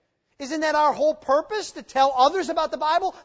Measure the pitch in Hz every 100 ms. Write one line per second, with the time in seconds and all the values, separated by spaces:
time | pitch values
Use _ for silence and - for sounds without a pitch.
0 | _ _ _ - 269 311 311 302 302 240
1 | 302 311 - 285 320 427 349 311 - 262
2 | 269 262 277 370 294 330 311 285 302 339
3 | 370 -